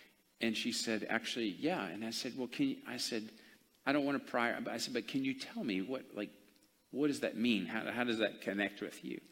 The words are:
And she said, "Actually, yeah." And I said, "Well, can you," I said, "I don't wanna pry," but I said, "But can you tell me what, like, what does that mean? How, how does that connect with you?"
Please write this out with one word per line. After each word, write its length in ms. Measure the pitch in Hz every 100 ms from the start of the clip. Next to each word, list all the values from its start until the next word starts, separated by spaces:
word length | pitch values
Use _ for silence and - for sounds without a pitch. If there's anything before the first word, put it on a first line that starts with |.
| - _ _ -
And 160 | 113 107
she 160 | 123
said, 340 | 110 117 110 90
"Actually, 460 | 113 - 127 110 85
yeah." 260 | 147 175 95
And 180 | 98
I 60 | 113
said, 260 | 113 127 127
"Well, 120 | 123
can 220 | - 139
you," 60 | 135 -
I 100 | 123
said, 340 | - 113 107 - - - _ _ -
"I 60 |
don't 120 | 147
wanna 140 | 139 135
pry," 400 | - 123 117 -
but 140 | 127
I 60 | 117
said, 140 | -
"But 140 | 120 -
can 180 | 135
you 100 | 135
tell 280 | 131 - 233
me 200 | 143 92
what, 220 | 98 131 - 104
like, 140 | 104 - - - _ _ _
what 160 | 120 147
does 140 | 131
that 160 | 101 101
mean? 300 | 120 101 87
How, 220 | 113 -
how 100 | 113
does 160 | 123 113
that 220 | 101 -
connect 400 | 95 101 101 -
with 240 | 98 -
you?" 160 | 64 - -